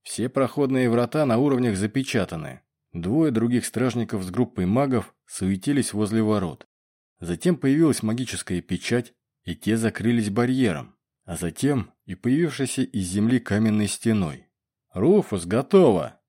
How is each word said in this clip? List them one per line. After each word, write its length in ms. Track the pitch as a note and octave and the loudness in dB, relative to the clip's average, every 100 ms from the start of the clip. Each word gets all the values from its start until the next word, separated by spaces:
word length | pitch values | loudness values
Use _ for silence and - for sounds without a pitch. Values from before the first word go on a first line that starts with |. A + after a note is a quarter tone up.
Все 260 | - - B2 | -12 -6 -4
проходные 640 | C3+ B2+ D3 C3 C3 B2 | 0 -2 0 0 2 2
врата 360 | A#2 A#2+ D#3 C#3 | 2 0 0 2
на 120 | A2+ | 2
уровнях 380 | C#3+ B2+ B2 F#2 | 2 2 0 0
запечатаны. 840 | G#2+ C3+ C3 A2+ F2+ E2 C#2+ B1+ _ _ _ | -2 -2 -2 -2 -2 -6 -10 -14 _ _ _
Двое 380 | F2 F2 D3+ D#3 | -8 -2 2 2
других 340 | A2 A#2 B2 | 2 2 0
стражников 600 | - A2 B2+ A#2+ A2 G#2 | -2 -2 -2 -2 -4 -6
с 60 | F#2 | -4
группой 360 | G#2 B2 - F#2 | -2 -2 0 0
магов 480 | A#2 C#3+ A#2+ - _ _ | 2 2 0 -4 _ _
суетились 640 | - F#2+ F#2+ C#3+ C#3 A2+ | -4 -2 -2 0 0 0
возле 300 | G#2 G#2 A2 | -2 0 2
ворот. 440 | G#2+ G#2 F2 - - _ _ _ _ - | 2 0 -2 -8 -20 _ _ _ _ -12
Затем 360 | E2+ E2+ F3+ D3+ | -6 -2 0 2
появилась 460 | C3+ D3 D#3+ - | 2 4 4 2
магическая 580 | A2 A#2 B2+ F#2+ - F2 | -2 -4 -6 -8 -6 -6
печать, 540 | - F2+ - A#2+ - _ _ _ | -4 -6 -2 -2 -4 _ _ _
и 100 | - | -10
те 220 | E2 G#2 A2+ | -4 0 0
закрылись 540 | A2+ - A2 A#2+ G#2 | 0 0 0 0 0
барьером, 680 | G#2 B2 C3 A#2 D2+ - _ _ _ | 0 0 2 0 0 -10 _ _ _
а 120 | - E2 | -12 -6
затем 560 | E2+ - C#3 C3+ - _ - | -6 -2 0 0 -4 _ -16
и 80 | |
появившейся 680 | F2+ A#2+ C#3+ E3+ - B2+ - | -6 0 0 0 -2 -4 -2
из 240 | - G#2 F2+ | -4 -4 -2
земли 320 | G2+ A2 B2 | 0 2 2
каменной 480 | - G2+ A2 G#2+ G#2 | 0 0 2 2 -2
стеной. 600 | - A2+ G#2+ D#2+ C2+ _ _ _ _ _ | -2 0 0 -2 -8 _ _ _ _ _
«Руфус, 540 | F2+ C3+ G3+ F#3+ G2 E2+ | -2 2 2 2 -6 -2
готово!» 720 | A2 C#3 G3 D3+ F2+ B1+ - | -2 4 6 6 4 -2 -12